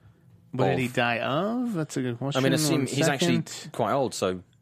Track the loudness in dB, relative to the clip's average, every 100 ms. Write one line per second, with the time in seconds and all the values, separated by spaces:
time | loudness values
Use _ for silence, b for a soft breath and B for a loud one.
0 | b b b -20 _ 0 0 2 0 0
1 | 0 0 0 0 -2 -2 -4 -4 -4 -4
2 | -4 -4 -2 2 2 2 2 0 0 2
3 | 2 2 2 2 0 -10 -8 -2 0 2
4 | 0 0 -2 -2 -8 _